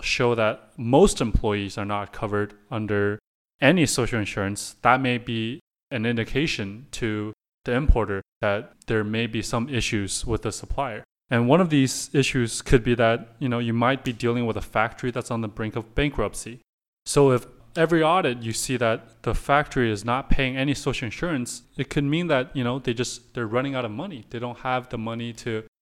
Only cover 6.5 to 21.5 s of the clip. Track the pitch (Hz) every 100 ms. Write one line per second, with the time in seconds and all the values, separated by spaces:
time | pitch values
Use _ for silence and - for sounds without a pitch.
6.5 | - 98 107 139 - 117 107 107 - _
7.5 | _ - 123 147 120 101 98 - _ 104
8.5 | 101 147 _ - 110 104 113 117 113 92
9.5 | 120 135 127 - 107 98 - 127 110 110
10.5 | - - - 135 110 - _ _ 117 120
11.5 | 165 180 147 131 - - 147 131 131 117
12.5 | - - 131 123 120 113 117 113 - 131
13.5 | 117 117 117 120 139 131 113 120 120 117
14.5 | 104 - 110 117 - 127 123 - 117 110
15.5 | 110 107 117 110 - 143 139 101 - 110
16.5 | 123 _ _ _ _ - 147 139 123 -
17.5 | - - 165 160 165 156 180 139 123 113
18.5 | 113 - 123 113 113 - _ 120 - -
19.5 | 143 147 135 113 104 113 127 - - 131
20.5 | 135 143 139 143 120 120 - 175 139 120